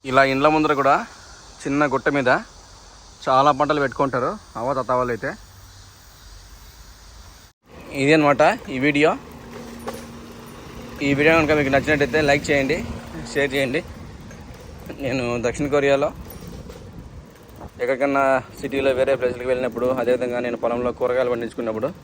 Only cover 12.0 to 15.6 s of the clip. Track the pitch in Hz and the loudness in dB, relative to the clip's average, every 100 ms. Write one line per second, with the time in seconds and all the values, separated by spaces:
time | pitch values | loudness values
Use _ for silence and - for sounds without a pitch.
12 | 139 156 147 143 - 143 135 165 - - | 2 2 4 2 2 0 2 -2 -4 -10
13 | - 160 151 147 139 139 135 147 180 - | -12 -12 -6 -2 -2 0 -2 -2 -6 -16
14 | - - - - - - - - - - | -16 -18 -18 -18 -18 -18 -18 -16 -16 -8
15 | 135 131 120 120 120 113 | -4 -2 -2 -2 -2 -2